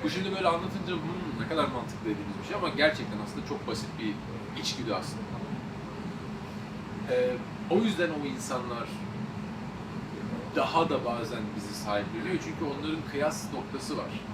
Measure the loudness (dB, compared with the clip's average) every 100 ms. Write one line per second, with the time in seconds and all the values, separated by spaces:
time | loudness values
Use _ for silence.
0 | 2 2 2 4 6 4 2 -2 0 0
1 | 0 -2 -2 -2 2 4 4 2 -2 -2
2 | -2 0 -2 -4 -4 0 0 6 6 6
3 | -2 -2 -4 -4 -2 -2 0 -2 -2 -2
4 | -2 -2 -4 -6 -6 -2 -2 -2 0 0
5 | 0 -4 -4 -4 -4 -4 -4 -6 -6 -6
6 | -6 -6 -6 -6 -6 -6 -6 -6 -6 -4
7 | 2 4 6 2 -2 -6 4 6 6 4
8 | 2 2 -2 -2 -2 -2 -2 -2 -4 -4
9 | -4 -4 -4 -4 -6 -6 -6 -6 -6 -6
10 | -4 -4 -2 -2 0 2 4 6 6 4
11 | 2 0 -2 -2 -2 -4 -4 -4 2 2
12 | 2 -2 0 0 0 -2 -2 0 0 -2
13 | -2 2 2 2 -4 -4 -4 -4 -2 -2
14 | -2 -4 -4